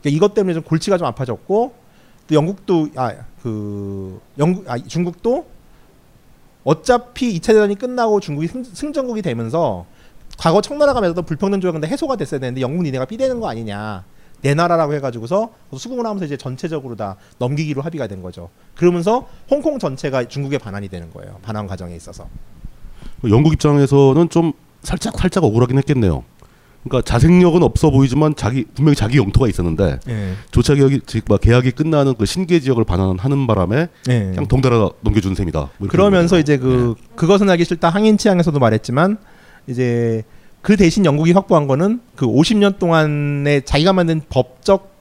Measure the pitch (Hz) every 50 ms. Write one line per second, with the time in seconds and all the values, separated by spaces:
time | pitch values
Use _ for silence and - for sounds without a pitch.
0 | _ 147 143 160 196 208 202 214 202 185 170 165 156 - 160 160 - - 196 180
1 | 175 131 110 - 135 123 113 - - - 190 214 240 269 - _ _ _ _ _
2 | _ _ _ _ _ _ 156 151 147 170 202 190 - - 190 170 156 147 - 135
3 | 127 117 98 - - - - - - 120 110 107 104 104 101 101 101 98 98 98
4 | 95 95 92 - _ _ _ - 143 165 185 190 - - 123 120 - - - 160
5 | 175 175 165 _ - 226 247 311 - - - - _ _ - _ - _ _ _
6 | _ _ _ _ _ _ - _ _ _ _ _ _ 135 160 165 - - 247 247
7 | 247 - _ - 262 240 202 165 165 - 220 214 208 202 202 196 - 247 254 247
8 | 233 226 214 202 190 - 147 143 160 170 - 254 247 247 185 - - 302 285 302
9 | 269 247 233 214 196 175 120 117 117 110 110 165 165 135 101 87 87 - - _
10 | - - _ - - - - - - 165 165 202 208 - 285 294 294 285 269 254
11 | 208 175 170 180 165 - 160 139 202 196 202 196 180 185 165 160 151 156 247 277
12 | 330 294 269 208 160 131 - 139 131 127 123 131 127 120 147 175 180 147 131 127
13 | 131 - 214 226 262 262 254 240 220 175 120 113 117 107 101 101 107 107 104 90
14 | 90 - _ - - - - - - 139 143 151 170 175 175 165 160 143 151 147
15 | 139 135 117 117 110 117 170 196 220 226 _ _ - - - 131 - 233 262 247
16 | 233 226 208 196 185 147 143 131 - 139 127 127 - 165 160 151 131 131 117 104
17 | 110 98 95 - _ _ _ _ 123 123 143 147 160 151 147 131 139 165 165 156
18 | 127 101 98 92 90 92 87 - 85 82 _ _ _ - - - 165 175 175 175
19 | 165 202 226 254 254 - - - - - 269 294 285 320 294 254 214 156 131 131
20 | - 147 131 131 123 120 - 143 143 135 143 135 - 110 95 101 101 95 95 90
21 | 85 82 - - 95 95 98 98 95 104 107 107 104 95 98 90 92 87 85 85
22 | - 87 85 - 85 - - - - - - - - - - - - - - -
23 | - - - - 127 120 101 120 147 160 151 - - 151 147 143 139 131 139 139
24 | 139 135 131 151 170 165 - 170 165 165 139 _ _ _ _ _ - - - -
25 | - 220 - - - 185 - 196 160 120 104 113 113 - 131 139 139 - 151 131
26 | 110 92 78 65 64 _ _ _ - - _ _ _ _ _ - - 123 - 127
27 | 117 - - 117 139 165 175 180 180 175 156 180 170 123 - - - 156 139 135
28 | 135 135 120 143 156 156 151 - - 104 123 135 120 - - - 139 156 143 -
29 | - 107 123 143 107 95 - - 131 113 92 - 90 85 80 78 98 85 69 65
30 | - - 117 107 101 95 92 104 - - - - 123 - 147 143 139 135 139 131
31 | - - - 113 - - 104 98 - 113 117 123 127 127 120 - 156 165 160 147
32 | 139 135 131 113 - 196 - 175 190 165 175 170 131 135 131 117 110 - 90 90
33 | 95 95 92 92 90 135 139 139 135 117 107 95 90 87 107 135 165 170 _ _
34 | _ 127 123 117 101 95 92 90 143 - 127 131 127 131 120 117 104 90 - -
35 | - 113 104 110 - 95 95 85 98 85 76 80 71 69 - - 95 98 - 170
36 | 196 208 196 180 170 175 185 175 151 143 147 135 127 131 127 123 120 120 113 -
37 | - - - - - 160 202 190 208 196 185 170 170 - 180 165 - 170 165 202
38 | 214 220 214 208 - 220 190 180 170 180 147 147 127 113 110 110 - - 120 135
39 | 165 190 214 214 - - - - _ - - - _ - 127 120 127 120 120 117
40 | 117 117 113 110 110 _ - - _ - - _ - - 208 190 202 226 165 208
41 | 196 160 139 147 160 165 175 190 190 - 190 160 147 135 135 139 175 202 226 247
42 | _ _ _ - 139 120 110 127 170 - 214 208 202 202 196 - 190 170 165 160
43 | 156 151 147 147 147 143 143 143 143 143 147 143 131 - 147 143 156 190 196 185
44 | 175 165 165 156 147 - - 135 123 - - _ _ - 196 190 - - _ _